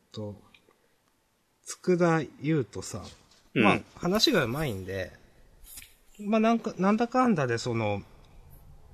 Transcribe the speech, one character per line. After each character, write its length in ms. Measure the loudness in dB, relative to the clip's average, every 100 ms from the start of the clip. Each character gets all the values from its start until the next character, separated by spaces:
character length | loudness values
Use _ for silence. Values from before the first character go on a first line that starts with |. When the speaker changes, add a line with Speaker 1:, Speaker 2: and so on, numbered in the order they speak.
| _
Speaker 1:
と、 240 | -12 -12 -12 -20 -20 _ _ _ _ _ _ _ _ _ _ -18
佃 560 | -6 -2 2 2 2 -2 -6
優 240 | -2 0 -2
斗 160 | -8 -12
さ 140 | -12
ん。 60 | -14 -20 _ _ _ 2
Speaker 2:
う 60 |
ん。 20 |
Speaker 1:
ま 80 | 4
あ、 60 | 2 -2 -6
話 360 | -2 2 2
が 140 | 2 2
上 200 | -2 -4
手 40 |
い 40 |
ん 120 | -6 -6
で、 260 | -6 -8 -12 _ _ -20 -20 -20 -20 -20 _ _ -10
ま 180 | 0 2
あ、 20 |
な 140 | 4
ん 60 | 2
か、 140 | -2 0
な 140 | 2
ん 60 | 2
だ 100 | 2
か 200 | 2 2
ん 80 | 2
だ 120 | 0
で 100 | -2
そ 160 | -2
の、 300 | -2 -2 -2 -8 -20 -20 -20 -20 -20 -20 -20 -20